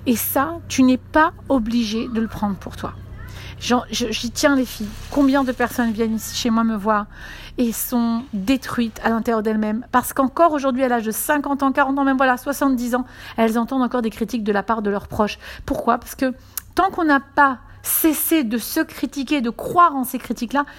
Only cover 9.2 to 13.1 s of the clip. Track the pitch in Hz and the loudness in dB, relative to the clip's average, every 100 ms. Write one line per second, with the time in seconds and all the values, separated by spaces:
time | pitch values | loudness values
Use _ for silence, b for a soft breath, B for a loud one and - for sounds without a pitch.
9.2 | 226 226 214 214 214 214 - 254 240 - | 0 0 0 0 0 -2 0 0 0 0
10.2 | 262 - 330 302 269 254 262 240 220 214 | 0 4 4 4 0 2 2 2 0 -4
11.2 | - 294 285 277 277 269 277 277 269 262 | 0 0 0 0 2 4 2 2 2 4
12.2 | 262 247 - 277 277 254 240 247 247 | 4 2 -2 0 2 2 0 -2 -2